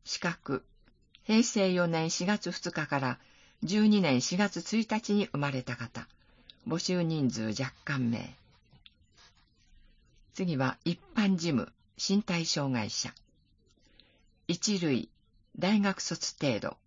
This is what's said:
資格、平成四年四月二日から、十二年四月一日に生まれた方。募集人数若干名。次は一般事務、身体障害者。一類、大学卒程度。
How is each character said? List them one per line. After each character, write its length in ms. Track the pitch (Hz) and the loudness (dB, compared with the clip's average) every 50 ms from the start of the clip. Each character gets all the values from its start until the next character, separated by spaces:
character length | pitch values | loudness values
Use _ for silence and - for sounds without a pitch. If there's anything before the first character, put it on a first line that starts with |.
| _ | _
資 160 | - - - | -8 -10 -4
格、 420 | - 180 170 - _ - 135 - - _ _ _ _ _ _ _ _ _ _ - _ | -4 -4 -4 -4 _ -6 -6 -6 -6 _ _ _ _ _ _ _ _ _ _ -20 _
平 180 | - 214 220 - | 2 4 4 4
成 300 | - - 220 196 190 180 | 4 2 2 2 4 4
四 140 | 180 180 170 | 2 2 2
年 220 | 165 160 160 165 | 2 0 0 -2
四 160 | 170 - 190 | -2 -2 0
月 280 | 180 208 208 - 175 175 | 0 -2 -2 -2 -6 -8
二 180 | - - 175 | -6 -8 -6
日 160 | - - 156 - | -6 -6 -4 -2
か 120 | 147 139 | -2 -2
ら、 180 | 135 127 123 - - _ _ - - _ _ _ - | 0 -2 -4 -4 -10 _ _ -20 -20 _ _ _ -6
十 220 | 156 190 214 214 | -2 2 4 6
二 140 | 214 208 208 | 6 6 6
年 220 | 185 156 135 123 | 6 4 4 4
四 160 | 127 - 175 180 | 2 0 0 0
月 240 | 208 202 - 175 | 0 0 0 -6
一 260 | 170 - - 220 220 - | -8 -2 -2 -2 0 0
日 240 | 214 220 - - 202 | -2 -4 -2 0 2
に 120 | 208 196 | 2 2
生 120 | - - 147 | 0 -2 -4
ま 120 | 143 143 | -4 -2
れ 100 | 135 131 | -2 -4
た 140 | 127 - 123 | -6 -6 -8
方。 320 | - 120 117 _ - - - - _ _ _ - _ _ _ - _ _ | -8 -8 -12 _ -14 -14 -14 -20 _ _ _ -20 _ _ _ -20 _ _
募 120 | - 156 170 | -4 -4 -4
集 260 | - - 185 180 175 | -2 0 0 0 0
人 260 | 160 160 156 143 123 | 0 0 2 0 0
数 180 | - 110 110 110 | 0 0 -4 -4
若 260 | 107 - 135 135 - - - | -2 -4 -4 -6 -6 -10 -8
干 280 | - 147 135 127 117 | -4 -2 0 0 0
名。 220 | 117 - - - - _ _ _ _ _ _ _ - - _ - _ _ _ _ _ _ - - _ _ _ _ _ 1047 906 _ - - - _ _ _ _ _ _ _ _ _ _ | 0 -2 -4 -10 -14 _ _ _ _ _ _ _ -20 -20 _ -20 _ _ _ _ _ _ -20 -20 _ _ _ _ _ _ _ _ -20 -20 -20 _ _ _ _ _ _ _ _ _ _
次 200 | - 190 180 160 | -6 -4 -2 0
は 220 | 131 135 127 - - _ | 0 0 0 -2 -4 _
一 120 | 170 170 - - - - | -4 -4 -4 -8 -6 -2
般 200 | - 208 196 190 | 0 2 2 2
事 160 | 170 160 170 | 2 0 0
務、 180 | 151 120 - - _ _ _ _ _ - | 0 0 -2 -4 _ _ _ _ _ -8
身 260 | - - 196 202 208 | -2 0 0 0 2
体 220 | - 180 170 165 | 0 -2 -2 -2
障 280 | 156 - 160 143 139 131 | -2 -2 -2 -2 -2 -2
害 160 | 120 107 101 | -2 -2 -4
者。 240 | - - - 113 - - - _ _ _ _ _ _ _ _ _ _ _ _ _ _ _ - _ _ _ _ _ _ _ _ - | -4 -6 -6 -8 -8 -14 -20 _ _ _ _ _ _ _ _ _ _ _ _ _ _ _ -20 _ _ _ _ _ _ _ _ -4
一 320 | 175 - - - 208 190 | -4 -2 0 0 0 2
類、 300 | 170 156 135 113 80 - _ _ _ _ _ _ _ _ _ - | 2 2 0 0 -2 -4 _ _ _ _ _ _ _ _ _ -2
大 220 | 160 185 220 214 | 0 2 4 4
学 180 | 202 202 190 - | 4 2 0 -2
卒 360 | - - 170 156 - - - - | -4 -6 -6 -4 -6 -8 -6 -2
程 220 | 156 143 117 101 | 0 0 0 0
度。 160 | - 139 - _ _ | -2 -6 -8 _ _